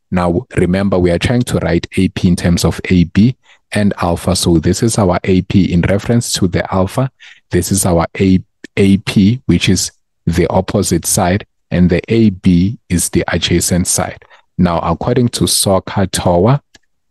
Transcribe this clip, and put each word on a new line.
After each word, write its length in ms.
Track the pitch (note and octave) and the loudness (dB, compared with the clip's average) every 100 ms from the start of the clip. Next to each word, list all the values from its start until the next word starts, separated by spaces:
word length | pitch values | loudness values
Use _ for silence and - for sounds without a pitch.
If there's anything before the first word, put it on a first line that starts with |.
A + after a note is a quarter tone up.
| _ | _
Now, 360 | F2+ F2 F2 - - | -2 0 -2 -4 -2
remember, 420 | F2 F#2+ G2+ F#2 | 0 2 0 2
we 140 | F2+ | 2
are 80 | E2+ | 0
trying 220 | - B2 | 0 0
to 160 | A#2+ F2 | 0 -2
write 280 | E2+ E2+ - - | 0 -2 -2 -2
A 100 | F#2 | -2
P 220 | - F#2 | 0 0
in 60 | F2 | 2
terms 260 | F2+ E2+ | 0 0
of 160 | E2+ - - | 0 -2 0
A 180 | F2+ | 2
B 320 | E2 - A#2 - _ _ _ | 2 2 2 0 _ _ _
and 200 | G#2 G2+ - | -2 -2 0
alpha. 340 | F2 E2+ - F2+ | -4 -2 -2 0
So 240 | F#2 E2 | 2 2
this 220 | E2 F2 | 2 0
is 160 | A#2 - | 0 2
our 220 | F#2 F2 - | 0 0 0
A 160 | F#2 | 0
P 300 | - G2+ F2 | 2 0 2
in 100 | F2 | 0
reference 500 | F2 G2 - A#2 - | 0 -2 0 -2 -2
to 140 | - F#2 | -2 -2
the 260 | E2+ - | -2 -2
alpha. 380 | F#2+ F#2 - C3+ - - - _ | -2 -2 -2 -4 -8 -20 -20 _
This 200 | A#2 - | -4 -2
is 140 | G2 F#2+ | -2 0
our 200 | E2+ - - | 0 0 0
A-, 240 | F#2+ F#2 - _ - - | 2 2 -2 _ -10 0
A 200 | G2 G2 | 2 2
P, 440 | - A#2 G2 B2 - | 0 2 2 2 0
which 220 | F2 - | 0 0
is 240 | F#2 - - _ _ - | -2 -4 -12 _ _ -4
the 220 | E2 E2+ | 0 0
opposite 580 | F#3 F#3+ G#3 F#3 F3 - | -2 -2 -2 0 -2 -2
side, 400 | - F3+ G3 - _ _ | -2 0 -2 -4 _ _
and 200 | E3+ F2+ | 0 2
the 120 | - - | 0 0
A 220 | A#2 A2 | 0 0
B 500 | F#2+ F#2+ F2 F#2+ A#2+ _ | 0 2 2 0 -4 _
is 200 | E2+ - | -4 -2
the 160 | - - | -2 -2
adjacent 600 | F2 - F2 - F2 F#2 | -4 -2 -2 0 -2 -2
side. 360 | - - - - - _ - | -4 -6 -10 -20 -20 _ -2
Now, 220 | F2+ E3 | 0 0
according 500 | - - - B2+ A#2+ | -2 -4 -2 0 0
to 160 | - - | -2 -2
Sokha 640 | - G2+ F#2+ - - F#2 | 0 0 0 -2 -4 -4
Towa, 520 | - F#2 F2 G#2+ C#3+ - _ _ _ _ | -2 0 2 2 0 -4 _ _ _ _